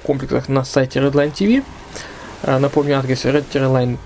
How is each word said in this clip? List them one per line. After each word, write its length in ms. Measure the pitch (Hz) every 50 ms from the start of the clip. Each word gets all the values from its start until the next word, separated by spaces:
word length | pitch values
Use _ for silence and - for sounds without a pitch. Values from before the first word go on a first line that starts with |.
| -
комплексах 440 | - 143 135 135 - 123 127 131
на 160 | 139 135 135 131
сайте 360 | - - 143 131 131 - 131
Redline 320 | 139 139 135 143 143 151
T 160 | 143 - 196
V. 160 | 214 240 277 269 - - - - - - - - - - - - - - - -
Э, 160 | 147 135 131
напомню, 380 | 139 139 - 151 143 143 139
адрес 280 | 135 131 131 131 127 -
red 200 | 127 139 147 143 -
line 460 | - 135 135 131 131 127 123 123 120 - -